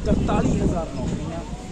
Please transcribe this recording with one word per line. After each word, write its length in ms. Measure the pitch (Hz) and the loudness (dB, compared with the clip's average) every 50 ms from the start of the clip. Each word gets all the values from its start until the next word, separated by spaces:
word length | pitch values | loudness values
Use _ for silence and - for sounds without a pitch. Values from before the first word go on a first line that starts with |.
| - | 4
ਤਰਤਾਲੀ 560 | 214 202 196 - 226 208 208 208 - - 185 | 2 2 4 4 2 2 4 4 2 2 2
ਹਜ਼ਾਰ 260 | 190 - 180 170 160 - - | 2 2 2 0 -2 -4 -4
ਨੌਕਰੀਆਂ 460 | - - - - - 151 160 165 165 - - - - - - | -4 -2 -2 -2 -4 -4 -6 -6 -6 -6 -8 -8 -10 -10 -8